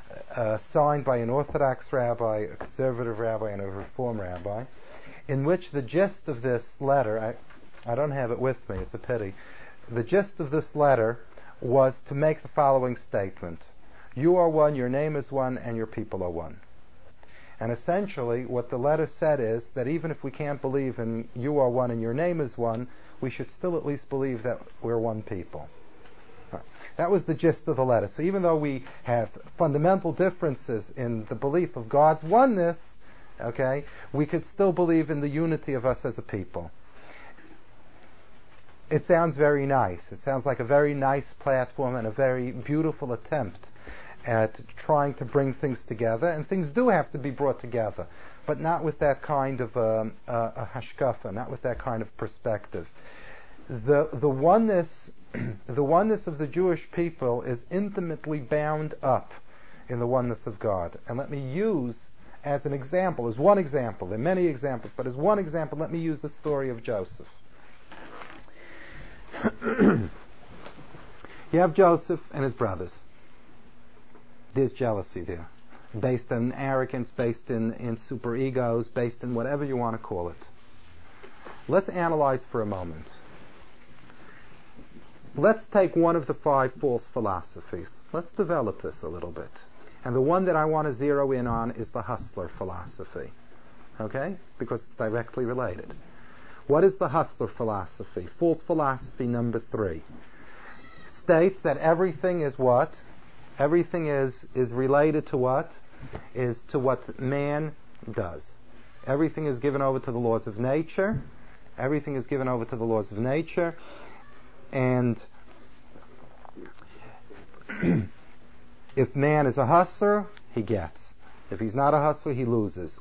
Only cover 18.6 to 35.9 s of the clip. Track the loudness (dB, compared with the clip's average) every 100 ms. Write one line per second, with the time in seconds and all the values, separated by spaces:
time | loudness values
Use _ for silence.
18.6 | -2 0 2 4 2 0 2 4 2 0
19.6 | -2 -4 -2 -2 -2 -6 -6 -4 -4 -2
20.6 | 0 0 0 -2 -2 -2 -4 -4 0 4
21.6 | 6 4 2 0 0 0 2 2 -2 0
22.6 | 0 0 -4 -10 -12 -6 -4 -4 -8 -4
23.6 | -2 0 -2 -4 -2 -2 0 0 -2 -4
24.6 | -6 -6 0 2 2 0 -4 -6 -6 -10
25.6 | -10 -12 -14 -14 -14 -14 -14 -14 -10 -10
26.6 | -10 -12 -8 -2 4 4 4 4 4 4
27.6 | 2 2 6 6 4 0 0 4 4 4
28.6 | 2 -2 -6 -8 0 2 2 -4 -8 2
29.6 | 4 6 6 6 4 2 2 2 0 0
30.6 | -2 -4 -4 -4 -2 -2 -4 -2 0 2
31.6 | 2 -2 2 6 8 6 4 6 8 6
32.6 | 2 0 -6 -14 -14 -12 -12 -8 -4 0
33.6 | 2 2 -2 -10 -4 0 2 0 -2 2
34.6 | 4 6 6 6 4 0 0 2 2 0
35.6 | 0 0 2